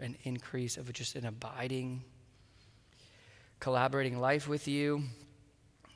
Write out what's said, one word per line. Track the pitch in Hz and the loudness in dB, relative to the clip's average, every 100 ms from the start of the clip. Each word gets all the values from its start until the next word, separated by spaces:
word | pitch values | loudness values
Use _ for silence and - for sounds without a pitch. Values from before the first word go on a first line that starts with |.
an | 120 120 | -6 -6
increase | 131 123 - 127 123 - | -4 -4 -4 -4 -2 -4
of | 123 | -6
just | 120 123 139 | -6 -6 -4
an | |
abiding, | 120 110 123 131 127 131 127 127 123 - - - - - - - - - - - - - - - | -6 -6 -8 -6 -4 -2 -2 -6 -10 -18 -20 -20 -20 -20 -20 -20 -20 -20 -20 -20 -20 -20 -20 -6
collaborating | 135 123 131 135 131 123 | 2 6 6 4 2 4
life | 127 147 147 | 4 4 2
with | 147 147 | -2 0
you. | 143 147 147 135 113 - - - _ - _ - | 2 2 2 -2 -8 -16 -20 -20 _ -20 _ -20